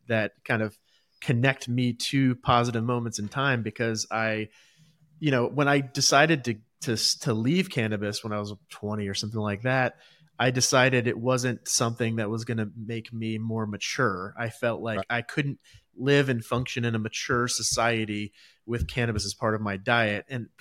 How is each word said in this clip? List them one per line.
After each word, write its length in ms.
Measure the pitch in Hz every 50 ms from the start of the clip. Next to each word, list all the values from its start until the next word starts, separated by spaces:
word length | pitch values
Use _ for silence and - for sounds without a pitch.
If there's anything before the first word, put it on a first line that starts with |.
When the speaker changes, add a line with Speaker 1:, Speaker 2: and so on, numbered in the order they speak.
| _ -
Speaker 1:
that 240 | 113 110 107 - - _ _
kind 160 | - 131 123
of 160 | 113 104 - _ _ _ _ _ _ _ _ _
connect 480 | - - 131 117 123 135 131 - - -
me 240 | 120 123 127 123 117
to 420 | - - - - 139 135 131 123
positive 480 | 123 - - 127 120 120 123 117 117 110
moments 380 | 120 123 120 117 117 110 -
in 80 | 104 101
time 340 | - 139 135 143 131 120 107
because 460 | 107 - - 120 113 113 107 113 -
I, 380 | - 110 110 110 110 107 107 107 _ _ _ _ _ _ _ _ _ _ _ _ _ -
you 100 | 160 151
know, 160 | 131 123 120
when 220 | - - 135 147 139
I 120 | 143 143
decided 640 | 139 131 - 143 131 - - 139 151 160 165 147 123
to, 100 | 123 113 104 - _ _ _
to, 380 | - - 113 110 - - - -
to 120 | - 147 117
leave 380 | 110 113 123 160 185 185 190
cannabis 540 | - 139 113 110 107 101 104 104 104 - -
when 80 | 113 107
I 80 | 104
was 120 | 104 101 104 101 _ _
twenty 360 | - - - 104 107 107 104
or 80 | 98 98
something 260 | - - 107 107 110
like 220 | 107 107 101 95 113
that, 360 | 131 131 131 127 120 - _ - - _ _ _ _ _ -
I 120 | 117 131
decided 560 | 127 127 120 - - 131 127 131 127 123 117
it 120 | 123 - -
wasn't 480 | 117 127 127 123 123 127 120 113 - -
something 480 | - - 127 113 117 - 120 113 113
that 140 | 113 110 104
was 140 | 110 113 113
gonna 240 | 117 120 110 107 104 -
make 360 | 117 110 104 117 113 110 - 117
me 260 | 113 113 113 110 110
more 280 | 110 113 113 113 110
mature. 680 | 104 101 98 - - - - 135 113 95 90 92 104 - -
I 120 | 117 113
felt 320 | - - - 117 113 80 98
like 160 | 113 110 110
Speaker 2:
Right. 80 | 95 -
Speaker 1:
I 120 | 117 120 117
couldn't 360 | - - - 147 143 135 - _ _ - - _ _ _
live 320 | - 123 139 143 143 139 135
and 160 | 127 117 113
function 400 | - 123 120 127 - - 127 120
in 100 | 120 113
a 40 | 113
mature 500 | 107 110 - - - - 135 120 120 123
society 840 | - - 110 - - 123 113 117 117 113 110 104 107 104 104 101 - _ - - _ _ _
with 200 | - 117 120 - -
cannabis 360 | - 127 120 117 110 104 -
as 80 | 101 -
part 200 | - - 110 110
of 60 | 107 107
my 140 | 104 98 95
diet. 480 | 98 127 120 117 113 107 104 101 - -
And 200 | 139 123 110 - _ _